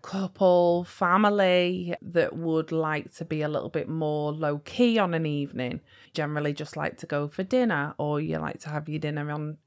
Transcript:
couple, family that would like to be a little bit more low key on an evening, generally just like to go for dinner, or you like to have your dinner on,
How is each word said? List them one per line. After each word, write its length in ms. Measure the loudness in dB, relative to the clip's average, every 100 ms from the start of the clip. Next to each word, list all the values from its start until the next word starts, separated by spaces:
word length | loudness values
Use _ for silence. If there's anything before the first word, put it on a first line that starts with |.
| -6
couple, 760 | -6 -6 4 6 8 6 4 -2
family 1080 | -2 4 6 6 4 4 4 2 0 -4 -8
that 340 | 0 2 2 0
would 360 | 0 0 0
like 420 | -2 0 -2 -6
to 120 | -12 -6
be 160 | -2
a 60 | -2
little 200 | -2 -4
bit 200 | -6 -4
more 420 | -4 -2 -2 -2
low 280 | -2 -2 -4
key 380 | -6 2 2 4
on 160 | 0
an 120 | 0 0
evening, 560 | -2 -4 -4 -6 -6 _ -20 -10
generally 400 | -6 -4 -2 -2
just 240 | -4 -8 -6
like 200 | -6 -8
to 60 | -6
go 220 | -4 -4
for 160 | -6
dinner, 500 | -2 0 2 0 -2 -4
or 240 | -2 -2
you 160 | -2 -4
like 220 | -6 -8
to 80 | -8
have 180 | -8 -6
your 120 | -6
dinner 300 | -4 -4 -6
on, 280 | -6 -8 -10